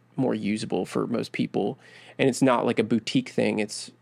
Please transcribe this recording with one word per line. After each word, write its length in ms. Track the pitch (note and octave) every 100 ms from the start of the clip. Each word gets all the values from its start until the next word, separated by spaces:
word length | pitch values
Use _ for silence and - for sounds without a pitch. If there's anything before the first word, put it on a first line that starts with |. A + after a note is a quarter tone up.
| _ -
more 180 | B2
usable 520 | A2 G2+ G#2+ A2 F2+ -
for 220 | B2 G#2
most 260 | A2+ G#2+
people. 440 | - A#2+ - G#2 B2+ - - - -
And 120 | C3+
it's 120 | A#2+
not 240 | C3 A#2 A#2+
like 140 | A#2
a 40 |
boutique 460 | A2 A#2 - C3 B2+
thing. 300 | - A2 G#2
It's, 320 | G#2 - - -